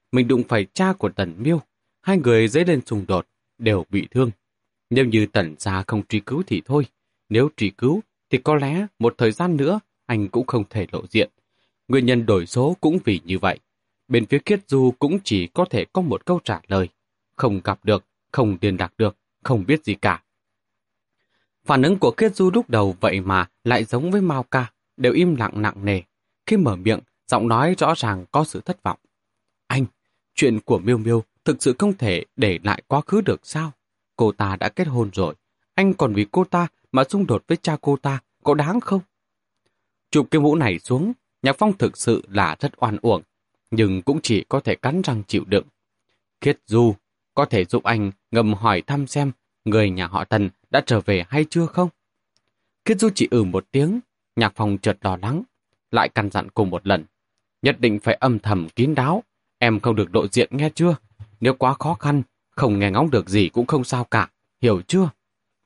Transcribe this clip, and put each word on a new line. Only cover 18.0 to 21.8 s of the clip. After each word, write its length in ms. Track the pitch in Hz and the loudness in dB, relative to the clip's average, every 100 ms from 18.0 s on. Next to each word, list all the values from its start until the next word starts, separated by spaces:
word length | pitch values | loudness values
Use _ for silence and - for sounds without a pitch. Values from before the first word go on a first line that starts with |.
| - _ _ | -2 _ _
không 240 | - 113 90 | -2 0 0
liên 160 | 104 90 | -2 -2
lạc 160 | 90 - | -6 -2
được, 180 | 107 - _ _ | -2 -2 _ _
không 220 | - 120 95 | -2 -2 0
biết 180 | 151 | -2
gì 100 | - | -2
cả. 280 | 95 107 85 _ _ _ _ _ _ _ _ _ _ _ _ _ _ | -2 -2 -2 _ _ _ _ _ _ _ _ _ _ _ _ _ _
Phản 180 | - 139 | -2 2